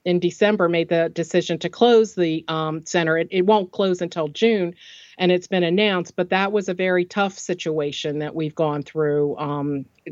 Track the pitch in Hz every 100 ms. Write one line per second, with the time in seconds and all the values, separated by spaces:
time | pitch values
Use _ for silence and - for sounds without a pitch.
0 | 185 175 175 - 208 214 175 170 165 170
1 | 165 170 170 180 170 165 170 - 240 233
2 | 214 - 170 160 160 160 156 160 160 180
3 | 160 160 170 190 185 214 180 - 196 180
4 | 170 170 151 - 226 214 175 - - -
5 | - - 180 180 180 185 170 180 214 185
6 | 175 - 180 185 196 208 190 185 185 180
7 | 180 - 196 - - 180 165 156 147 143
8 | 156 147 151 160 156 151 156 147 143 156
9 | 151 147 147 - 147 147 143 143 131 _
10 | -